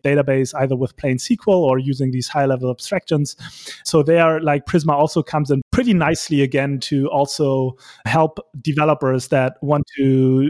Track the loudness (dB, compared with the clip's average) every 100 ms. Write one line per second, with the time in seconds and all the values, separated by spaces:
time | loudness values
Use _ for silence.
0 | 0 0 2 0 -2 -2 -2 -2 -4 -4
1 | -4 -2 -2 -2 2 2 2 0 -2 -2
2 | -2 -4 -4 -2 0 0 -4 -6 -6 -6
3 | -2 -2 -2 -6 -18 -18 -18 -14 -2 0
4 | 4 4 4 2 0 -2 0 0 2 0
5 | 0 0 -2 -2 0 -2 -2 0 2 2
6 | 2 -2 -2 0 0 0 -2 -4 -4 -2
7 | 0 -2 -2 -2 0 0 -2 -6 -18 -12
8 | -2 0 0 -4 -18 -10 -4 0 2 2
9 | 0 -2 0 0 0 -2 -2 -2 -2 0
10 | 2 4 4 2